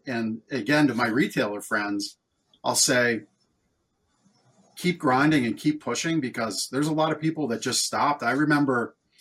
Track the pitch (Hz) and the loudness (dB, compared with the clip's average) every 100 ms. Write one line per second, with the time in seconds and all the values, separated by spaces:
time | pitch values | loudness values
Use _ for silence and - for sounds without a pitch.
0 | - 120 110 113 - 131 104 147 147 113 | -6 -4 -4 -6 -6 -6 0 4 4 2
1 | 117 113 160 - 110 104 - 107 104 101 | 0 2 0 0 -2 -4 -4 -4 -2 -4
2 | 101 - _ _ _ _ 123 123 - 127 | -6 -12 _ _ _ _ -2 2 2 4
3 | 120 113 - _ _ _ _ _ _ _ | 2 0 -6 _ _ _ _ _ _ _
4 | _ _ _ _ _ _ _ - 175 170 | _ _ _ _ _ _ _ -4 -2 0
5 | 147 127 151 151 120 - 151 151 - 120 | 2 4 4 4 2 0 0 -2 -2 -4
6 | 165 165 127 117 113 101 - 131 151 156 | -2 -2 -2 -4 -4 -4 -6 -2 -2 0
7 | 156 151 160 156 139 113 127 113 - 110 | 0 0 -2 -2 -2 -4 -2 -2 -2 0
8 | 135 143 120 131 151 147 139 123 110 - | 0 0 0 0 2 4 4 2 -2 -8
9 | _ _ | _ _